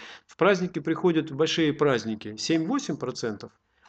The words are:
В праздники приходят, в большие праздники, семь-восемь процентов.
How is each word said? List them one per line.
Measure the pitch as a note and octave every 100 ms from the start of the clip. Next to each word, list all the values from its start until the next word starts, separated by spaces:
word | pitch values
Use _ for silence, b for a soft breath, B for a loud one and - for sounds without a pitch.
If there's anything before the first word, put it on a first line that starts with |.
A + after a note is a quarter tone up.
| B B _
В | -
праздники | F3+ F#3+ F3+ E3
приходят, | D#3+ D#3+ F3+ D#3+ D#3
в | C#3
большие | D#3 - D#3
праздники, | C#3+ D3 A#2+ A2+ G#2+ G#2+ G#2+
семь-восемь | - E3 E3 A#3+ E3+ C#3+
процентов. | B2+ A#2+ A#2+ G2+ A2 - _ b